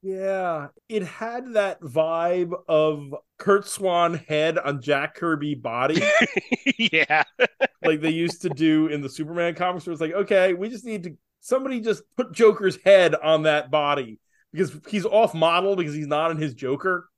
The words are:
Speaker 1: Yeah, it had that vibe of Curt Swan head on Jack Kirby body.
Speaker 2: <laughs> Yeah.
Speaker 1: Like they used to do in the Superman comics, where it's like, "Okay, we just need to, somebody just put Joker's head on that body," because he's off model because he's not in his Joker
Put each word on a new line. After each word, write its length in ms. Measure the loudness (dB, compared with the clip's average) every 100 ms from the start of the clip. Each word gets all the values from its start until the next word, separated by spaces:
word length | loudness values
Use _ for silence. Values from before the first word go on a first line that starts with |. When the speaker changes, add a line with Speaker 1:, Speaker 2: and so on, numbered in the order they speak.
Speaker 1:
Yeah, 640 | -8 -6 -4 -2 -4 -6 -8 _ _
it 160 | -6
had 520 | -6 -10 -10 -10 -2 0
that 260 | 0 -4
vibe 720 | -4 0 0 0 0 0 -2 -6 2
of 440 | 2 4 0 -8 -16 _ _
Curt 300 | 2 2 2
Swan 460 | -4 0 2 2
head 440 | 0 -2 0 0 0
on 240 | -2 -6
Jack 340 | 0 0 0 -4
Kirby 400 | -4 -2 -4 -6
body. 460 | -4 0 2 2 2
Speaker 2:
<laughs> 40 | 2 2 -2 -4 -4 -2 -2
Yeah. 460 | 0 0 2 0 0 _ -2 _ -4 _
Speaker 1:
Like 160 | -2 0
they 120 | 0
used 320 | -2 -4 -4
to 60 | -8
do 380 | 0 2 2 0
in 140 | -4
the 80 | -8
Superman 460 | -10 -8 -4 -4 -2
comics, 300 | -4 -4 -8
where 60 |
it's 100 | -6
like, 120 | -4
"Okay, 400 | -2 2 4 4
we 160 | 0 -6
just 160 | -10 -10
need 180 | -10
to, 140 | -10 -16 _ _
somebody 400 | -2 -2 -2 -4
just 220 | -2 -4 -6 -6
put 160 | -6
Joker's 460 | 4 4 4 -2 0 6
head 280 | 8 8 2
on 280 | 2 2
that 280 | 4 0 0
body," 480 | 0 0 0 -4 -12 _ _ _
because 240 | -4 -4 -4 -6
he's 180 | -4 2
off 280 | 4 2
model 420 | 4 2 2 0 0
because 180 | -2
he's 140 | -6 -2
not 240 | -2 0
in 60 | -2
his 160 | -6
Joker 560 | -6 -6 -2 -2 -4 -6